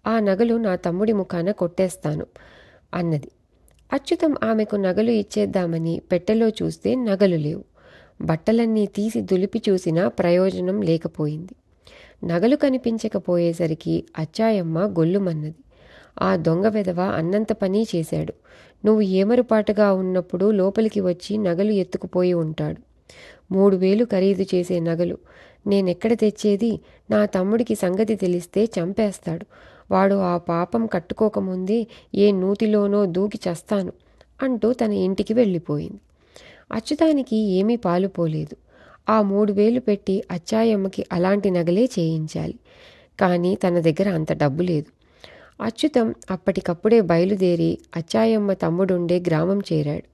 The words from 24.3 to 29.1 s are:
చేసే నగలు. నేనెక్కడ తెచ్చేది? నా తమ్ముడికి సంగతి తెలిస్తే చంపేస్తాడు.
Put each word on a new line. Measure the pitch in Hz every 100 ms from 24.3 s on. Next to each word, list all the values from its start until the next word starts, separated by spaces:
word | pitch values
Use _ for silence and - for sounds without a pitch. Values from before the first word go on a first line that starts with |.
| 185 196 180
చేసే | 175 175
నగలు. | 165 165 175 - - - - _ 208
నేనెక్కడ | 202 185 175 226
తెచ్చేది? | 226 214 - 208 196 226 202 - - -
నా | 214 208
తమ్ముడికి | 190 190 226 233 214
సంగతి | 185 185 220 208
తెలిస్తే | 180 175 - 196 226
చంపేస్తాడు. | 185 170 202 208